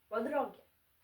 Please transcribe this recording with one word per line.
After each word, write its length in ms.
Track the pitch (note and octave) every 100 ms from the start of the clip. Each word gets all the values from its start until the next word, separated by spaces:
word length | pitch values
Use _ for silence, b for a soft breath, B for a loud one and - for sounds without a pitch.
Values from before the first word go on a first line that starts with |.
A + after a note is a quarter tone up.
| -
bo 120 | A3
drogie. 380 | C4+ D4 A#3+ - - _ _ _